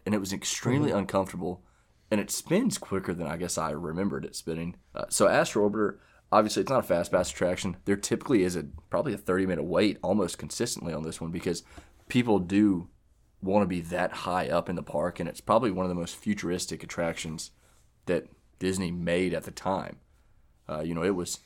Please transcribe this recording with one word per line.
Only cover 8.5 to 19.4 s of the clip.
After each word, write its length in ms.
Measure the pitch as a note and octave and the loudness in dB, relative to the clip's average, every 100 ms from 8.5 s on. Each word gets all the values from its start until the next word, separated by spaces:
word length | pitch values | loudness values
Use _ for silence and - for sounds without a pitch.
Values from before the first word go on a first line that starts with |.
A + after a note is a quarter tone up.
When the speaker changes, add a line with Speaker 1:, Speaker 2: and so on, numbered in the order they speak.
| F2 | 0
Speaker 1:
a, 100 | C#2+ - - | -6 -12 -4
probably 220 | F2 - | -2 0
a 40 | G2 | -2
thirty-minute 460 | - F#2 F#2+ E2 | 0 2 2 0
wait 340 | D#2+ E2+ G#2 - | 0 4 4 2
almost 340 | F2+ G#2 F2 - | 0 2 2 -4
consistently 560 | D2+ - B2 - E2+ | -8 -4 -4 -4 -6
on 80 | D2+ | -6
this 180 | D#2+ - | -6 -6
one 120 | E2 | -6
because 320 | E2+ F2+ E2 - - - _ - | -4 -2 -4 -6 -20 -20 _ 0
people 280 | B2+ A#2+ G2+ | 2 4 4
do 520 | F2 G2 G#2 F#2 E2+ _ _ _ _ - | 4 6 6 4 -2 _ _ _ _ -10
wanna 240 | F#2+ G2+ F#2 | 0 2 2
be 160 | F2 | -2
that 300 | E2 F2 F2+ | -4 -2 -2
high 380 | - F#2 F2+ C2 | -2 -4 -2 0
up 200 | E2+ E2+ | 0 0
in 60 | F2 | -4
the 80 | |
park, 360 | D2+ D2+ F2 - | -4 -2 -2 -4
and 80 | E2+ | -8
it's 140 | - | -6
probably 300 | - A2 A#2+ | 2 2 4
one 120 | F#2 F#2 | 0 -2
of 40 | |
the 60 | F2+ | -2
most 200 | E2+ - | -6 -6
futuristic 680 | - G2+ E2+ F2+ - E2 | -2 -2 -2 -2 -4 -8
attractions 640 | - - E2+ E2 E2 D#2+ - _ _ _ _ _ - | -8 -2 -2 -2 -6 -8 -12 _ _ _ _ _ -2
that 220 | E2+ - - _ - | -2 -2 -20 _ -4
Disney 320 | F#2 F#2+ F2+ | -2 0 -2
made 420 | F2 E2+ F2 F#2 | -2 0 2 2
at 120 | E2 | -2